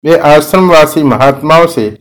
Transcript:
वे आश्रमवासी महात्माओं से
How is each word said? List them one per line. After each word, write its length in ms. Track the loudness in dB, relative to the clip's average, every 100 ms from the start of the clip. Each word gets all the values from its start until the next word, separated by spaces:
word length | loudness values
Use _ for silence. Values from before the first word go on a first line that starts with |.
वे 140 | 0 0
आश्रमवासी 840 | 2 2 0 -2 2 2 2 0
महात्माओं 640 | -2 0 -2 -2 -2 0 0
से 240 | -2 -8 -10